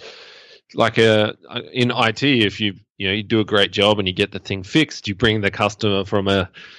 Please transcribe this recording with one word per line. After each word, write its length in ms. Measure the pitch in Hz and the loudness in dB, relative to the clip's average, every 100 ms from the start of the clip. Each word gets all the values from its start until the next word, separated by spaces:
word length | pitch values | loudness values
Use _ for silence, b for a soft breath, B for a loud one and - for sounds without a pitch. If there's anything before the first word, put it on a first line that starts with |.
| B B B B B B _ | B B B B B B _
like, 240 | - 113 113 | -2 0 4
uh, 360 | 113 107 107 - 64 113 - | 4 4 0 -6 -14 -14 -8
in 200 | 110 123 | -2 -2
I 200 | 117 113 | 0 0
T, 320 | 110 139 123 | 0 0 2
if 160 | 101 95 | 2 0
you, 140 | 107 90 _ - | -6 -6 _ -8
you 120 | 95 | -4
know, 60 | |
you 80 | 107 | -4
do 180 | 101 113 | 0 0
a 40 | |
great 280 | 104 101 95 | 2 2 0
job 260 | 101 101 104 | 2 2 2
and 100 | 92 | -2
you 60 | |
get 180 | 92 101 | -2 -4
the 60 | 95 | -6
thing 240 | - 98 | -8 -8
fixed, 440 | 92 156 151 - - | -2 0 0 -4 -10
you 80 | |
bring 260 | 95 113 107 | 0 2 2
the 100 | 101 | -2
customer 540 | - 104 - 107 98 | 0 -2 0 -2 0
from 220 | 95 104 98 | -2 -2 0
a 220 | 98 90 B B | 0 -2 B B